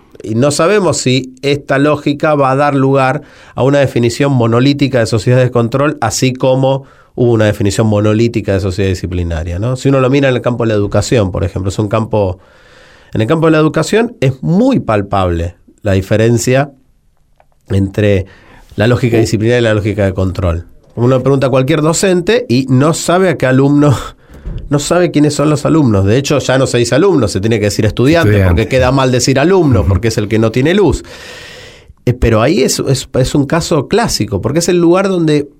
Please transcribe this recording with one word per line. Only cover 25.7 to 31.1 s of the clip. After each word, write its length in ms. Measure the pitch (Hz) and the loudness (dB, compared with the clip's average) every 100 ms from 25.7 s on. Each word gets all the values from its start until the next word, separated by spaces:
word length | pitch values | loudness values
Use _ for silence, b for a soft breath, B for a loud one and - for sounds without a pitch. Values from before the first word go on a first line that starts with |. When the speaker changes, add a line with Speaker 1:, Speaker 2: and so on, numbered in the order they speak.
| 160 131 101 | 2 2 2
Speaker 1:
De 120 | 98 123 | 2 0
hecho, 220 | 131 143 | 0 -2
ya 200 | - 131 | 0 0
no 80 | 127 | 0
se 120 | 120 | 0
dice 160 | 117 | 0
alumno, 340 | 131 196 156 104 | 2 2 2 0
se 120 | 98 | -2
tiene 180 | 110 113 | -2 0
que 80 | 104 | 0
decir 180 | - 107 | 0 -2
estudiante, 440 | - 127 170 127 | 2 2 2 2
Speaker 2:
Estudiante. 320 | 104 92 85 | 4 4 2
Speaker 1:
porque 60 | 110 | 2
queda 240 | 131 127 | 2 2
mal 180 | 135 131 | 2 2
decir 260 | 123 135 131 | 0 0 2
alumno, 400 | 160 190 156 101 | 2 2 4 2
Speaker 2:
Ujú. 80 | 98 | 2
Speaker 1:
porque 200 | 95 113 | 0 0
es 100 | 110 | -2
el 100 | 101 | -2
que 100 | 110 | 0
no 120 | 110 | 0
tiene 220 | 127 147 | 0 0
luz. 300 | 196 170 - - | 2 2 0 -6